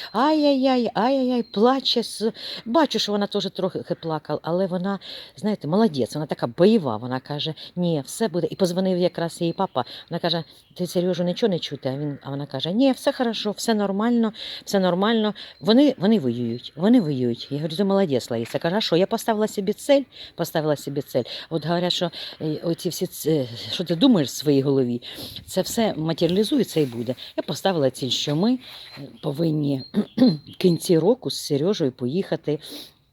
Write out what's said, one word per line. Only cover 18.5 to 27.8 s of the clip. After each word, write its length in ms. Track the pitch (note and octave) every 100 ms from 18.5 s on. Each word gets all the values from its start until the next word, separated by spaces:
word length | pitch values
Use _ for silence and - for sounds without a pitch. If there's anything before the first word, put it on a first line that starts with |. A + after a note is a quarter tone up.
| C#3
Каже, 180 | E3+ G3+
«А 40 |
що, 160 | - E3
я 100 | F#3+
поставила 420 | A3+ - G#3+ G#3+
собі 240 | - F#3+
цель?» 300 | - - C#4 B3+ - -
Поставила 420 | - E3 E3+ D3+ C#3+
собі 260 | - C#3+
цель. 220 | - C3 - - -
От 160 | E3 D3+
говорять, 260 | F3 F3
що, 180 | - E3+ - - -
е, 200 | D#3+ D3+
оці 240 | E3+ E3 F3
всі 180 | - F3+
ц-, 240 | - C#3+
е, 180 | D#3+ B2 A#2 A2+
що 120 | -
ти 120 | E3+ E3+
думаєш 320 | C4+ G3+ B2+
в 20 |
своїй 320 | - D3 C#3
голові, 400 | C#3 C3+ B2 A#2+ - - - - -
це 160 | F#3
все 320 | - - G#3+ D3+
матеріалізується 840 | D#3+ D#3+ E3 F#3 G#3+ D4 F#3+ D#3+
і 60 | C#3
буде. 280 | A#2 A#2+ B2 - -
Я 60 |
поставила 480 | - D3 G3 E3+